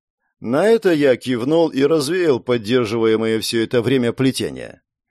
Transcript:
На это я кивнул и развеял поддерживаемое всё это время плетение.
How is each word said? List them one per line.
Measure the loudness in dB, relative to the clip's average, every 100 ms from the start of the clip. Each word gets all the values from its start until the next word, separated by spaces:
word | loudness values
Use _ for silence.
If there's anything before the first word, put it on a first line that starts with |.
| _ _ _ _
На | -4 0 2
это | 2 2
я | 2 2 2
кивнул | -2 -4 0 0 0
и | 0
развеял | 2 2 0 -2 0 0
поддерживаемое | 0 -2 0 0 0 0 2 2 0 -2
всё | -2 -4
это | -2 0
время | 0 0 -2
плетение. | 0 -2 -2 -6 -10 -16 -18 _ _ _